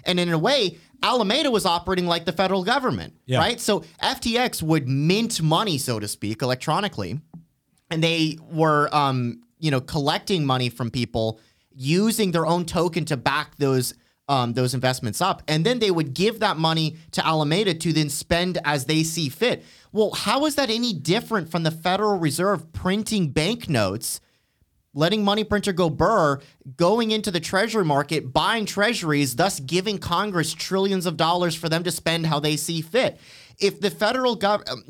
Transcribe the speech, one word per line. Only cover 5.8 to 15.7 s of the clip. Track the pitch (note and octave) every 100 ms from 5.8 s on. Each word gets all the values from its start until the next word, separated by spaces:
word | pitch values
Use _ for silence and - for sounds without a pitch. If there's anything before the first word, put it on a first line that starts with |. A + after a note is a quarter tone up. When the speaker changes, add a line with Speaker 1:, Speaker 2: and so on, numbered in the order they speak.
| - A2
Speaker 1:
to | G2+
speak, | - G#2 A2+
electronically. | B2 B2+ - E3 G3+ - F2+ D3 - - - _ _ _ -
And | D#3+
they | E3 E3 D#3+ D#3+
were, | - D#3+ D#3+ D3 D3
um, | D3+ C#3 B2+ A#2+ - _ -
you | D#3
know, | C3
collecting | C3 D#3+ C#3+ F#3+ - F#3 C#3
money | B2+ B2
from | - A#2
people | B2+ A#2 A#2 A2 A2 _ _ _
using | C3 C3 F3 A3 A3 G3
their | E3 D#3+
own | F3
token | E3 F3+ E3+ E3+
to | D#3 C#3
back | C#3+ C#3+ D3+ -
those, | C#3 C3 B2+ - _ _ -
um, | C#3 A#2+
those | A#2 B2+
investments | B2+ B2+ C3 A#2+ -
up. | F#3 - -
And | D#3
then | F#3